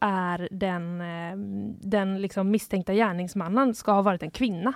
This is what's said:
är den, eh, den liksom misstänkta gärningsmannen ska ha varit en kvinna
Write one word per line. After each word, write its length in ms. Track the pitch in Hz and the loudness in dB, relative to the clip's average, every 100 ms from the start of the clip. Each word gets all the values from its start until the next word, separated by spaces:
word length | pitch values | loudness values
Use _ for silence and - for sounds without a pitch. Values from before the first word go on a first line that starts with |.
är 460 | 208 190 180 175 180 | 2 2 0 -2 -4
den, 500 | 190 196 180 170 175 | -2 -2 -2 -4 -6
eh, 360 | 175 170 170 196 202 196 208 - | -6 -6 -6 -6 -6 -6 -6 -8
den 400 | 196 202 190 190 | -2 0 2 0
liksom 300 | 196 202 190 | -2 0 2
misstänkta 420 | 214 - 190 180 | 2 0 -4 2
gärningsmannen 800 | 202 220 175 180 202 170 226 269 | 2 2 0 -4 -4 0 2 2
ska 180 | 220 - | 2 4
ha 100 | 202 | 4
varit 220 | 202 180 | 4 2
en 80 | 160 | -2
kvinna 420 | - 247 175 220 | -2 0 0 -2